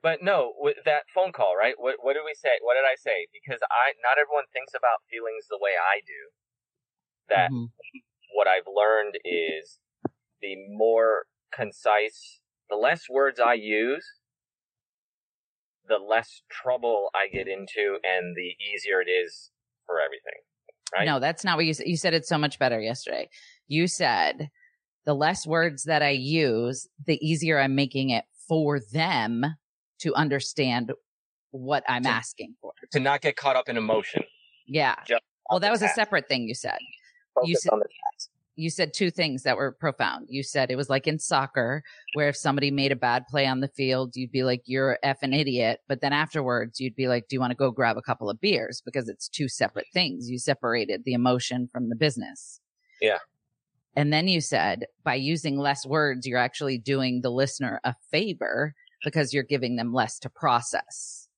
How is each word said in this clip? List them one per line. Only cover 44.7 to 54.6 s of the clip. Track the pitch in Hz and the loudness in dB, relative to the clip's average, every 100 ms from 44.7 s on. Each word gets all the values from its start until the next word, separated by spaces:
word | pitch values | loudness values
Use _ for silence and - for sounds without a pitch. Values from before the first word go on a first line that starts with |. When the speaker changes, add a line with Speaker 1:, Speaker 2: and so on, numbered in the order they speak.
| 131 135 120 | 0 0 0
Speaker 2:
a | 139 | -2
effing | 135 135 139 | -2 0 0
idiot." | 139 123 113 117 _ | 0 2 0 0 _
But | 135 | -2
then | 143 | 0
afterwards, | 143 156 160 127 120 113 - | 0 0 -2 0 -2 -2 -6
you'd | 131 113 | -6 -2
be | 127 | 0
like, | 123 117 | 0 -2
"Do | 131 | -2
you | |
wanna | 127 | -2
go | 123 135 | 0 0
grab | 113 117 110 | 2 0 0
a | |
couple | - 123 104 | -4 -4 -4
of | 113 | -2
beers?" | 202 156 - - | 0 0 -2 -8
Because | - 139 113 | -6 -6 -6
it's | - - | -10 -12
two | - 135 | -4 -4
separate | - 110 - - | 0 -2 -2 -4
things. | 180 175 - 120 | -2 -2 -4 -8
You | 123 | -4
separated | 135 139 120 117 101 104 | -2 0 0 0 -2 -4
the | 127 | -2
emotion | 123 127 123 - 123 123 | 2 4 2 0 -4 -4
from | 127 117 | -4 -4
the | 120 | 0
business. | 151 123 - 277 - - _ _ _ _ | 0 0 -10 -14 -20 -20 _ _ _ _
Speaker 1:
Yeah. | 107 98 - _ _ _ _ _ _ - | 0 0 -4 _ _ _ _ _ _ -2
Speaker 2:
And | 147 | 2
then | 151 185 | 2 2
you | 175 | 0
said, | - 123 | 0 0